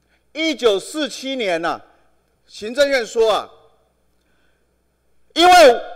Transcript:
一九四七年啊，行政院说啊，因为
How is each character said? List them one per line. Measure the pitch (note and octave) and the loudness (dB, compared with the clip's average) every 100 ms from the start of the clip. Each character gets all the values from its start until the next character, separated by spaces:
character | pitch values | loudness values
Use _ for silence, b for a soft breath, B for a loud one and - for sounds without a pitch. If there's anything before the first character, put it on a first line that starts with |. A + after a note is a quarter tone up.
| _ _ _ | _ _ _
一 | C#4+ D#4+ | -6 -4
九 | C4+ A#3+ G3 | 0 0 -2
四 | - D#4 C4+ | -4 -8 -8
七 | - C4 C4+ | -8 -10 -6
年 | G#3 E3 | -4 -4
啊， | E3 A#2+ - _ _ _ _ _ _ | -4 -8 -12 _ _ _ _ _ _
行 | - G#3 | -16 -10
政 | B3 C#4 | -2 0
院 | C4+ A3 | -2 -4
说 | A#3 A3+ | -2 0
啊， | F#3 G#2+ - _ _ _ _ _ _ _ _ _ _ _ _ _ _ _ _ _ | 0 -4 -18 _ _ _ _ _ _ _ _ _ _ _ _ _ _ _ _ _
因 | D4 F4 | 2 6
为 | F4+ D4 A#3+ - | 8 6 4 -4